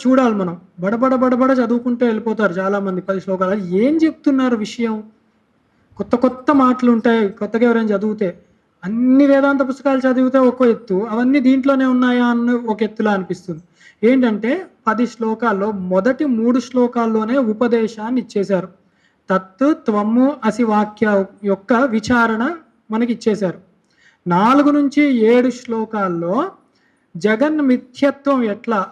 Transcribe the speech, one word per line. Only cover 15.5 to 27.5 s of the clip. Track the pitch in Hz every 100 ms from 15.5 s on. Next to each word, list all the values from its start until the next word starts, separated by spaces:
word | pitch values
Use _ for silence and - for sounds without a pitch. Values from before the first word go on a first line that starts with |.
| 196 208
మొదటి | 202 180 185 202 254 302
మూడు | 233 226 254
శ్లోకాల్లోనే | 240 254 240 240 226 220 214 269
ఉపదేశాన్ని | 233 214 247 233 220 220 214 254
ఇచ్చేశారు. | 208 208 190 190 175 _ _ _ _ _ -
తత్ | 190 190 - 277 320 -
త్వము | 208 208 233 262 294
అసి | 220 208
వాక్య | 233 214 208 - 214 202 190 -
యొక్క | 202 190 -
విచారణ | 233 269 220 214 240 226 220 254 339 _ _ -
మనకి | 220 240
ఇచ్చేశారు. | 226 - 208 190 - _ _ _ _ _ _ -
నాలుగు | 175 220 277 285
నుంచి | 294 285 285
ఏడు | 294 247 220 240 247
శ్లోకాల్లో | 247 - 226 220 220 190 170 170 208 381 - _ _ _ _ _ 175
జగన్మిథ్యత్వం | 202 220 294